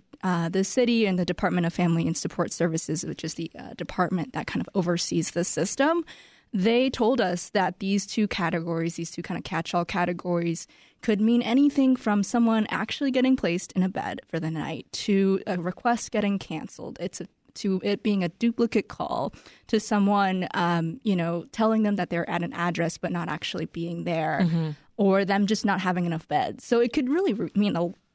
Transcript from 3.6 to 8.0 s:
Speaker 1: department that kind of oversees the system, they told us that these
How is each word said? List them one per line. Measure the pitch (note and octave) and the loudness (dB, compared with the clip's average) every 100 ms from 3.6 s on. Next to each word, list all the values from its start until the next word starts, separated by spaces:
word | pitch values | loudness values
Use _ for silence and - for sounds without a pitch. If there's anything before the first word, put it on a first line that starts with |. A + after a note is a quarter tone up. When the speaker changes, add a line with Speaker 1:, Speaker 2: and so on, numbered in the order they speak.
| - - | -16 -12
Speaker 1:
department | - - F3 F#3 D#3+ | -8 -2 0 0 -4
that | - - | -6 -6
kind | - | -4
of | F3 | -4
oversees | G3+ F3 F3 - E3+ D#3+ | -2 0 0 0 -2 -2
the | - | -2
system, | E3+ - F3 - C#4 E4 D#4+ - - _ _ | -2 -2 -2 2 2 2 -2 -12 -20 _ _
they | G3 F#3+ A#3+ C4 | 0 2 4 2
told | - A3 B3+ | 2 2 4
us | F#3+ F3 - | 2 0 -2
that | G#3 F3+ F3+ | 0 0 0
these | F#3+ G3+ | 0 0